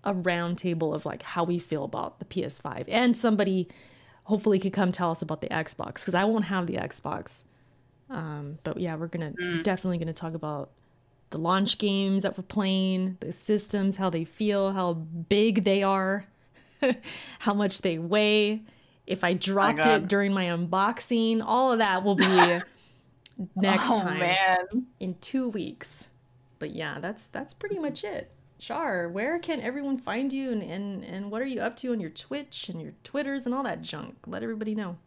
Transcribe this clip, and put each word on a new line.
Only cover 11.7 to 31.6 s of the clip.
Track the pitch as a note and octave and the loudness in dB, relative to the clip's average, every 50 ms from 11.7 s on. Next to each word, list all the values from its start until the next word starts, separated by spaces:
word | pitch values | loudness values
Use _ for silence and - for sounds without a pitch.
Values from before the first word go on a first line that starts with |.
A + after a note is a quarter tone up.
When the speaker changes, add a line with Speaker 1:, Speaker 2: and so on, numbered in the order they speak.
| - | 2
Speaker 1:
games | - G#3+ G3+ G3 G3 G3 G3 G3 G3 F#3 | 0 2 2 2 2 2 2 2 2 2
that | F#3+ - | 0 -4
we're | - F3+ | -4 -12
playing, | _ - G#3+ G3 F#3+ F#3+ F#3+ F#3+ F#3+ F#3+ F#3 F#3 F#3+ F#3 - | _ -2 0 2 2 2 2 2 2 2 0 0 -2 -4 -6
the | - - F3 | -8 -10 -8
systems, | - - - G#3+ G#3 G3+ - - G3+ F#3+ G3 F#3+ | -6 0 0 0 0 0 -2 0 2 2 2 2
how | F#3+ F#3+ F#3 | 2 0 0
they | E3 E3 E3 | 0 0 -4
feel, | - - - G#3+ G#3 G3+ G3 G3 G3 | -4 -4 -2 0 2 2 2 2 2
how | G3 F#3+ F3+ F3 E3+ | 2 0 0 0 0
big | E3 D#3+ D#3+ E3 E3 E3 _ G#3 G#3 G#3+ A3+ G3 A3+ F3 | -2 -6 -8 -8 -10 0 _ 4 6 6 6 4 4 4
they | G3+ F#3+ G3+ G3 | 4 4 4 4
are, | G3 G3 F#3+ F#3+ F#3+ G3 G3+ G3 - _ _ _ _ _ - _ _ _ _ | 4 2 2 2 0 0 -2 -4 -10 _ _ _ _ _ -20 _ _ _ _
<laughs> | C#4+ B3+ B3 - - - - - - - - - | 2 2 2 0 -4 -14 -14 -14 -14 -16 -16 -2
how | - A3 G3+ | -2 0 2
much | G3+ G#3 F#3+ - - | 2 2 2 0 0
they | - F#3+ E3 D#3+ | 0 0 0 0
weigh, | E3 E3+ G3 G#3+ G#3+ G#3 G#3+ G#3+ G#3 G#3 G#3+ A3 A3 - - _ _ _ _ _ _ | -2 2 2 4 4 6 6 4 4 2 0 -2 -6 -14 -20 _ _ _ _ _ _
if | - G3 F#3+ - | -6 -4 0 2
I | F3 F#3 | 0 2
dropped | - - F#3+ G3 G3 G3 G#3+ - D3+ D#3 | 2 0 0 2 4 4 4 4 4 6
Speaker 2:
God. | D#3 D#3 D#3 D#3 | 6 6 4 4
Speaker 1:
it | |
during | F3+ G3+ G3+ G3+ G3 | 2 2 2 2 2
my | G3 F#3+ F#3 | 0 0 0
unboxing, | F3 E3+ E3+ F3 E3+ F3+ F#3+ G3 G#3+ A#3+ - - - A#3+ A3+ A3+ A3+ A3+ A3 G#3+ | 0 0 -2 -2 0 2 2 2 2 0 -2 -2 0 2 2 2 2 2 0 2
all | - A3 B3 C4 C4 A#3+ | 2 2 4 4 4 4
of | A3+ | 4
that | A3 G3+ F#3 F#3 G3 | 4 2 2 2 2
will | G3+ G3 | 2 4
be | F3 F#3+ | 6 6
Speaker 2:
<laughs> | F#3+ F#3+ F3+ F3 F3 F3 F3 - - - _ _ _ - _ _ _ _ _ _ - _ - F#3+ F#3 _ | 6 8 8 6 6 4 0 -2 -8 -16 _ _ _ -20 _ _ _ _ _ _ -18 _ -12 -12 -6 _
Speaker 1:
next | F#3+ F#3+ F#3+ F#3 F#3 - B3 | 0 2 4 4 4 4 4
Speaker 2:
Oh, | A#3+ G#3+ | 4 4
Speaker 1:
time | F#3 F3 D3+ D#3 | 2 0 0 0
Speaker 2:
man. | F3 F3 F3+ F#3+ F#3+ F#3 F#3 F3+ F3+ F#3 G#3+ B3 B3+ - _ _ | 2 2 4 4 6 6 4 4 2 0 -2 -4 -4 -4 _ _
Speaker 1:
in | F#3+ F#3 F3 - | -6 -6 -6 -8
two | - - - C4 B3+ A#3+ | -8 -4 -2 -2 -2 -2
weeks. | G#3 G3+ - - - - - - - - - - _ _ _ _ _ _ _ _ _ _ | -4 -4 -6 -6 -8 -12 -12 -12 -10 -10 -12 -12 _ _ _ _ _ _ _ _ _ _
But | D#3 D3+ | -10 -8
yeah, | - E3 D#3 D3 - D3 | -6 -6 -6 -6 -6 -6
that's, | D3+ F#3 A3 - - | -6 -6 -6 -8 -12
that's | - - - C#4 - - | -10 -10 -12 -12 -12 -12
pretty | _ - G4 G4+ | _ -6 -6 -4
much | F#4 D#4 C#4+ C4 - - | -2 -4 -4 -4 -6 -8
it. | G#4 F4 - - - - _ _ _ _ | -6 -8 -8 -10 -10 -20 _ _ _ _
Shar, | _ - - A#3 D4 E4 C#4 G3 F3+ E3+ E3+ | _ -10 -8 -6 -4 -2 -2 0 -2 -2 -2
where | F3 G3 A3+ C#4 E4+ | -4 -2 -2 -2 -2
can | E4+ E4+ E4+ D#4+ C4 | -2 -2 -4 -4 -4
everyone | G#3 A#3 B3+ C#4+ C#4 C#4 C4+ | -4 -6 -6 -4 -2 -2 -2
find | B3+ - - G3 A#3 C4+ C#4 | -2 -2 -4 -4 -2 -2 -2
you, | C4+ C4+ C4+ B3+ A#3 | -2 -4 -2 -2 -2
and, | G#3 G3 | -4 -4
and, | D#3+ E3 G3 G3+ G3+ G3 G3 - | -6 -6 -6 -6 -6 -8 -8 -10
and | - E3+ F#3+ G3+ G3+ | -10 -10 -8 -8 -6
what | G#3 A3+ | -6 -4
are | C4 | -4
you | C4+ B3+ | -4 -4
up | A3+ | -4